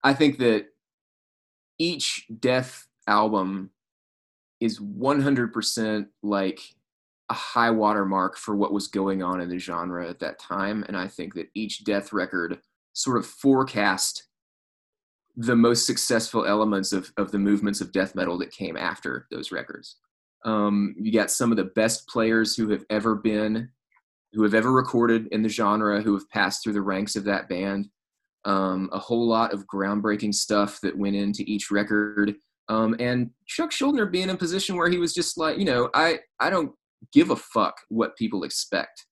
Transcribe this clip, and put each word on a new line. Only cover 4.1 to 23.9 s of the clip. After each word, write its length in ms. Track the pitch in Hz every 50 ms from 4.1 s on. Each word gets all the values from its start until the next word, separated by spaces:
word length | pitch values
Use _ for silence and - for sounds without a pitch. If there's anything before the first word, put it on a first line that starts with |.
| _ _ _ _ _ _ _ _ _ _
is 200 | 117 117 110 -
one 420 | 104 101 101 98 120 135 147 143
hundred 300 | 135 143 143 127 120 113
percent, 580 | - 120 104 - - - 113 110 107 107 104 - _ _
like, 380 | - 104 101 98 95 95 92 - - - _ _ _ _ _ _ _ _ _ _ _ _
a 40 | 113
high 380 | - - - - 120 117 117
watermark 680 | 117 110 107 104 107 104 98 95 95 95 92 95 - -
for 180 | - - 107
what 160 | 101 101 -
was 160 | 98 101 101 -
going 360 | - 101 95 98 95 95 92
on 180 | 90 92 92
in 80 | 87 87
the 80 | 90 90
genre 500 | 90 90 87 87 85 90 90 87 87 82
at 120 | 87 -
that 180 | 87 78 - -
time, 460 | - - 92 98 98 98 107 110 101 -
and 80 | 104
I 120 | 95 90 101
think 260 | - - 87 87 104
that 120 | 92 82 - _
each 280 | 104 110 104 - - 104
Death 280 | - 104 101 101 - -
record 460 | 101 87 92 - 90 85 85 - - _ _ _ _ _ _ _
sort 240 | - - 135 127 117
of 80 | -
forecast 1000 | - - - - 139 135 131 131 131 - 107 104 101 95 95 - - - - - _ _ _ _ _ _ _ _ _ _ _ _ _ _ _ _ _ _ _ _ _ _
the 200 | - 117 117 123
most 300 | 117 117 117 120 113 - -
successful 580 | - - - - 123 113 113 - - 113 -
elements 480 | - 101 107 107 107 104 95 95 95 -
of, 180 | 95 90 - _ -
of 140 | 101 95
the 80 | - 101
movements 420 | 98 101 101 101 104 101 98 -
of 100 | 95 90
death 240 | - 98 92 98 -
metal 220 | 98 92 85 85 90
that 140 | 92 -
came 260 | - - 98 85 80 -
after 480 | - 87 80 - - - 64 62 - _
those 200 | - - - -
records. 460 | - 76 62 - - - - - - _ _ _ _ _ _ _ _ _ _
Um, 500 | 113 110 107 104 104 104 101 101 101 - 82
you 140 | 104 110
got 200 | 107 113 101 -
some 200 | - - 131 117
of 60 | 117 104
the 80 | 92
best 420 | - - - 110 113 113 - - -
players 480 | - 123 110 113 113 113 113 107 -
who 140 | - 113 107
have 160 | 104 104 - _
ever 260 | 107 107 104 113 110
been, 540 | 101 104 113 107 107 107 107 107 113 120 131 _ _ _ _